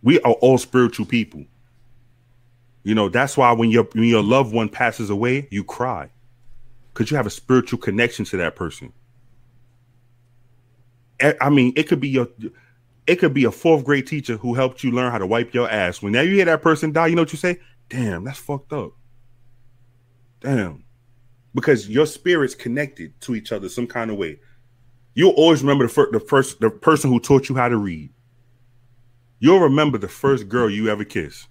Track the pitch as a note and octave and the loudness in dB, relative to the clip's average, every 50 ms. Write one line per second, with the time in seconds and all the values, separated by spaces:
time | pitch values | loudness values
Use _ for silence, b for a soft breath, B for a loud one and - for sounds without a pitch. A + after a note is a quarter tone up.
0 | - A#2 D3+ D3+ - B2 A2+ - - B2+ C3 B2 B2+ - - B2+ B2 A#2 - - | 4 4 4 4 4 4 2 4 4 4 4 4 0 0 2 2 2 2 0 -4
1 | G#2 - - A#2+ G#2+ - - D2 C#2 _ _ _ _ _ _ _ _ _ - _ | -8 -4 -4 -4 -4 -4 -10 -20 -20 _ _ _ _ _ _ _ _ _ -20 _
2 | _ _ _ _ _ _ _ _ _ _ _ _ _ _ _ _ _ G2 G#2+ A2 | _ _ _ _ _ _ _ _ _ _ _ _ _ _ _ _ _ -2 0 0
3 | G#2 G2 E2+ A#2+ C3+ C#3 - - C3+ A#2+ A#2 A2+ A#2 A#2 A2 A#2 A2 - - A2 | 0 0 0 0 0 0 0 2 4 4 4 4 2 2 4 2 2 0 0 -2
4 | A2+ A#2 A#2 A2 G#2 G2+ A#2+ C3+ C#3 A2+ G#2+ A2+ A2+ G#2+ - - B2 A#2 A2 - | 0 2 2 2 2 2 2 2 0 0 -2 -4 -4 -4 -4 -2 -2 -2 -2 -4
5 | A#2 G2+ G#2 G2 A2+ B2 B2+ C#3 C#3+ C#3 - G2+ G2+ - - - B2 B2+ A#2+ F2 | -8 -6 -4 -4 -2 -2 -4 -4 -6 -8 -8 -10 -8 -8 -8 -8 -6 -6 -6 -8
6 | C#2+ C2+ _ _ _ - _ _ _ - - - - - - - - _ - - | -12 -14 _ _ _ -20 _ _ _ -20 -20 -20 -20 -20 -20 -20 -20 _ -8 -6
7 | A2+ - D3+ D3 A#2+ G#2 - - - - B2+ B2+ A#2 - - A2+ - - G2 G#2 | -6 -4 -2 -2 -2 -2 -4 -10 -2 2 2 2 2 2 -6 -6 -6 -4 0 0
8 | A#2+ A#2+ - - G#2+ - - F#2+ F2 D#2+ - - F2 D#2+ - - - - - _ | 0 0 0 -4 -10 -6 -4 -4 -4 -4 -4 -6 -10 -10 -10 -14 -20 -20 -20 _
9 | _ _ _ _ _ _ _ _ _ _ _ _ _ _ _ _ _ _ _ _ | _ _ _ _ _ _ _ _ _ _ _ _ _ _ _ _ _ _ _ _
10 | _ _ _ _ _ _ _ _ _ _ _ _ _ _ _ _ _ _ _ _ | _ _ _ _ _ _ _ _ _ _ _ _ _ _ _ _ _ _ _ _
11 | _ _ _ _ B2+ D3 D3+ - B2+ C#3 D3 C#3+ B2+ B2 B2 D3+ D#3 D3 F3+ D3 | _ _ _ _ 0 0 0 2 0 2 4 4 4 2 2 -2 -2 0 -2 -2
12 | C3+ C#3+ C3+ C3 B2 A#2+ _ _ A2 A2 b b b b b b b _ _ _ | -2 -2 -2 -2 -4 -4 _ _ -16 -16 b b b b b b b _ _ _
13 | _ - F3 F3 F#3 E3 C#3 C#3+ C3 A2+ G2+ - - E3+ D#3+ D3+ C3 B2 C#3+ C#3 | _ -2 0 2 2 0 2 2 0 0 0 0 2 2 2 4 4 0 0 -2
14 | B2+ - - D3+ C3+ - A#2 G#2+ G2+ B2 A#2+ B2+ C3+ B2+ B2+ - - C3 A#2+ B2 | -2 -6 -10 -10 -8 -8 -8 -8 -6 -6 -2 -2 -2 -2 -4 -4 -6 -4 -2 -2
15 | B2+ B2 A#2+ A2 F#2+ F#2 G#2+ A#2 A#2+ A#2 - B2+ A#2+ A2+ A2 G#2+ F#2+ F2 F2+ - | -2 -2 -2 -4 -4 -2 -2 -2 -2 -2 -2 -4 -2 -2 0 0 -2 -2 -4 -6
16 | - G2+ G#2 A#2+ D3 F3+ G3 G3+ F#3+ E3+ E3 D3+ - E3+ D#3+ D3+ - D#3 D3 D#3+ | -6 -2 0 0 2 2 2 2 2 2 2 2 2 0 0 2 -2 -2 0 0
17 | E3 E3 E3+ E3+ E3 D#3 - D3+ - F3+ F3 E3+ b b b b _ _ - C3 | 0 2 2 0 0 -2 -4 -6 -4 -6 -6 -6 b b b b _ _ -8 -6
18 | B2 A2 F#2 E2 F#2 B2+ C#3 - - - D3 C3+ - - D#3 D3 G#2 - _ _ | -4 -4 -4 -6 -8 -12 -14 -16 -10 -10 -10 -10 -10 -10 -10 -10 -10 -12 _ _
19 | _ _ _ - - _ - _ _ - - _ _ - _ _ _ _ _ _ | _ _ _ -20 -20 _ -20 _ _ -20 -20 _ _ -20 _ _ _ _ _ _
20 | _ _ _ _ _ _ _ _ _ C#3+ C#3 B2 G2+ F2 D2+ C#2 - - _ _ | _ _ _ _ _ _ _ _ _ -2 -2 -2 -2 -4 -8 -14 -20 -20 _ _
21 | _ _ _ _ _ _ _ _ _ _ _ C3 - - C#3+ A2+ - G#2 G#2+ B2+ | _ _ _ _ _ _ _ _ _ _ _ -4 2 2 2 2 0 -4 0 0
22 | D#3 D3+ - - _ F3+ F3+ E3 C#3+ B2 - - - A#2+ A#2 C#3 D3 C#3+ _ - | 0 0 -2 -8 _ 0 0 0 0 -2 -4 -8 -10 -8 -6 -6 -6 -8 _ -16
23 | E2+ D#2 _ _ - - A#2+ A2 G#2 - A#2+ G#2 G2 F#2 - - B2 A#2 - B2 | -18 -18 _ _ -10 -8 -8 -8 -6 -8 -10 -8 -8 -10 -8 -8 -10 -8 -6 -8
24 | A#2 A2+ G#2+ G2+ F#2+ D#2+ D2+ - _ _ _ _ _ _ _ _ _ _ _ _ | -8 -6 -6 -6 -8 -8 -8 -14 _ _ _ _ _ _ _ _ _ _ _ _
25 | _ _ _ - E3 F#3+ - - D#3 E3 E3 C#3 B2+ C#3 C#3+ C#3+ B2+ A#2 - - | _ _ _ 4 4 4 6 6 6 6 6 4 4 2 2 2 2 0 4 2
26 | C#3+ - - A2 - - - C3+ C3+ C3 - _ - A2+ G#2+ - - - D#3+ D3 | 2 2 2 -4 -2 2 2 2 2 0 -4 _ -2 -2 -2 2 2 2 2 4
27 | - C#3 B2 A#2 - - C#3+ C3+ C#3 - C3+ B2+ B2 B2 A#2+ A2 G2+ G2 E2+ D#2 | 2 2 0 0 2 4 2 2 4 0 -4 -2 0 0 0 -2 -4 -6 -8 -10
28 | D2+ C2+ _ _ _ _ _ _ _ _ _ _ _ _ _ _ _ _ _ _ | -14 -18 _ _ _ _ _ _ _ _ _ _ _ _ _ _ _ _ _ _
29 | _ _ _ _ _ _ _ _ G#2 C#3 F3+ F#3+ F3 D3 C3+ D3 D#3 D3+ B2+ A2 | _ _ _ _ _ _ _ _ 4 4 6 6 6 4 4 2 2 0 0 -4
30 | G2 F#2 - - - C3+ C#3 B2+ G#2 F#2+ G2+ B2 A#2+ A2 G2+ G#2 G#2+ A2 G#2 G#2 | -6 -8 -12 -4 0 0 0 0 -2 -4 -2 0 0 0 -2 -2 -2 -2 -2 -4
31 | G#2+ G2+ - G2+ D#2+ D2 - - - - | -6 -8 -6 -8 -8 -8 -12 -18 -20 -20